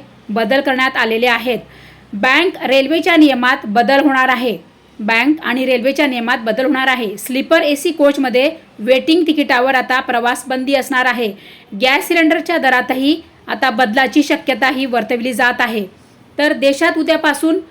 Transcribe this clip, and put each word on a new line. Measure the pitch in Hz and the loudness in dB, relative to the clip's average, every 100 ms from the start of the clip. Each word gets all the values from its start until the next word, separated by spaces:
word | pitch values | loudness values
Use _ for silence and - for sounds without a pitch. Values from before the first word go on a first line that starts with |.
| - - - | -8 -20 -8
बदल | 214 214 269 | -4 0 0
करण्यात | 277 254 262 262 | 0 0 0 0
आलेले | 226 226 240 | -2 0 0
आहेत. | 233 240 220 - - - - - | 0 -2 -4 -6 -20 -20 -20 -14
बँक | 202 254 285 359 - | -2 2 2 2 -2
रेल्वेच्या | 240 269 269 330 349 330 | 0 2 2 0 2 4
नियमात | 294 247 247 269 | 4 4 0 0
बदल | 220 208 233 277 | 0 0 2 4
होणार | 294 262 262 | 2 2 2
आहे. | 247 247 170 - _ _ - | 0 -2 -6 -10 _ _ -10
बँक | 214 226 262 311 | -2 0 2 0
आणि | 226 247 | -2 -2
रेल्वेच्या | 262 247 254 269 285 | 0 0 0 0 0
नियमात | 247 233 240 | -2 -2 -2
बदल | 226 214 | -2 -2
होणार | 269 262 262 | 0 0 0
आहे. | 254 220 202 | 0 -4 -8
स्लीपर | - 262 - 330 | -6 -6 0 0
एसी | 302 285 349 | 2 -2 -2
कोचमध्ये | 311 285 285 262 247 285 320 - - | 2 2 2 0 0 0 -2 -14 -10
वेटिंग | 214 262 262 330 330 | 0 0 2 2 2
तिकिटावर | 302 285 254 254 | 0 0 0 2
आता | 262 254 254 | 0 0 -2
प्रवास | 262 240 240 269 269 | 0 -2 -2 -4 -4
बंदी | 262 262 | -6 0
असणार | 277 262 262 | -2 0 0
आहे. | 254 240 220 196 - - - 202 | 0 0 -4 -6 -16 -20 -16 -2
गॅस | 254 285 381 | 0 0 0
सिलेंडरच्या | 339 320 330 320 330 | 2 2 0 -2 0
दरातही | 262 254 254 262 277 320 - - - | 2 2 0 -2 0 -2 -4 -20 -10
आता | 220 262 | -4 -2
बदलाची | 226 247 247 262 302 | 0 0 2 2 2
शक्यताही | 285 302 277 254 262 262 269 | 0 -2 -2 -2 -2 -2 -2
वर्तवली | 233 214 247 240 | -4 -2 -4 -4
जात | 233 247 247 | 0 0 0
आहे. | 240 226 190 - - - - - | -2 -2 -8 -12 -20 -20 -14 -2
तर | 294 | -2
देशात | 240 269 277 330 330 | 2 2 2 0 0
उद्यापासून | 311 311 311 277 320 359 - | 0 0 0 0 0 -2 -4